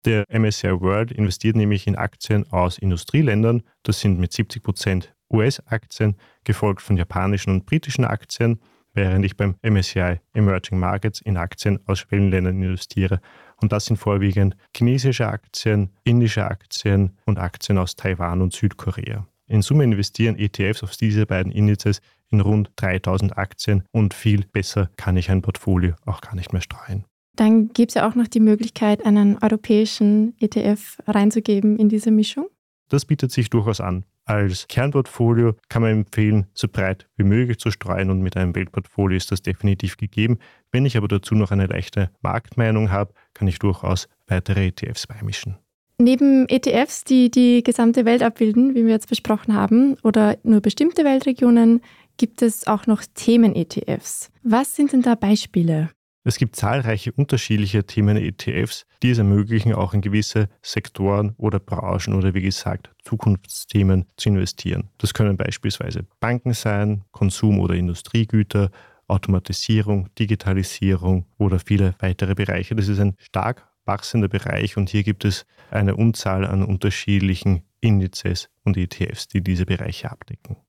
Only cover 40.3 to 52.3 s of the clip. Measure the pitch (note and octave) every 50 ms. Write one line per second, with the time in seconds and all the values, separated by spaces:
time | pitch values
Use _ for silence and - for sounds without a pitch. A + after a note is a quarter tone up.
40.3 | A#2+ A2+ - - _ _ _ _ - B2 C#3 C3+ A#2 A2+ G#2 G2+ G#2 G2 - -
41.3 | A2 G#2+ G#2 - G2+ G2 G2 F#2 - F2+ F#2 - - G2+ G2 F#2 _ _ - F#2
42.3 | F#2 A2+ - - - B2 A#2 A2 A2 G#2+ A2 G2+ F#2+ G2 G2+ - _ _ _ _
43.3 | _ - G#2 F#2+ F2 - - G2+ F#2 - - F#2 F#2 F2+ - _ _ _ _ _
44.3 | G2 F2+ - - G2+ G2 G2 F#2 - - - - - - - - - G#2 G#2 G2+
45.3 | G2+ - - G2+ G2 - _ _ _ _ _ _ _ - A#3+ A#3+ C4 B3+ C#4+ C#4
46.3 | C4+ C4 C4 - - C4 - C4+ - A3+ C4+ - - - - - C4 B3+ B3 A#3
47.3 | - B3+ B3 A#3+ A#3+ A#3+ A#3 - A#3 - A#3 A#3 A#3 C4 A#3 A#3 A#3 B3 - A#3
48.3 | - - A#3 G#3+ G#3+ A#3+ B3+ C4+ C4 A#3+ A3+ A3+ A3 G#3+ - _ A#3+ F#3+ _ -
49.3 | G#3+ G#3 - A3+ G#3+ G3+ G3 G3 A3 A#3 C4 C#4 C4+ _ - A3+ G#3 A3 G#3 G#3
50.3 | G#3+ - _ A3+ A3 G#3 G#3 G#3+ - - D4+ E4+ F4 - D#4 C#4+ C4+ C4+ C4 C#4
51.3 | B3+ - C4 A#3+ A#3 A#3 A3+ A3+ A#3 A#3+ - - - _ _ _ _ - B3 A3